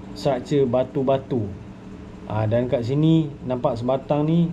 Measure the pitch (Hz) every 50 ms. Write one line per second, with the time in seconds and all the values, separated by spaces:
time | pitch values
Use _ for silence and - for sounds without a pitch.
0 | - - - - - 147 131 123 127 - 147 143 135 120 127 127 127 - - 143
1 | 131 135 135 135 - - 139 117 104 95 90 - - - - - - - - -
2 | - - - - - - - 110 110 107 117 120 123 123 143 123 120 117 139 147
3 | 156 160 160 160 151 143 139 - - 127 127 123 135 143 120 107 120 127 135 135
4 | - - 147 147 151 156 165 170 170 170